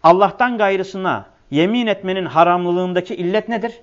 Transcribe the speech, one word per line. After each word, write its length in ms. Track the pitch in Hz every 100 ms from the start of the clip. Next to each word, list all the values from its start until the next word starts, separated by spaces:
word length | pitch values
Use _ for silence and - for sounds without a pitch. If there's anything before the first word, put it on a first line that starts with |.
Allah'tan 560 | 160 185 196 - 247 233
gayrısına 680 | 202 190 190 196 185 113 95 _ _
yemin 360 | 139 180 240 226
etmenin 400 | 196 185 185 170
haramlılığındaki 880 | 147 170 180 175 175 185 180 180
illet 340 | 220 175 208 208
nedir? 320 | 226 220 -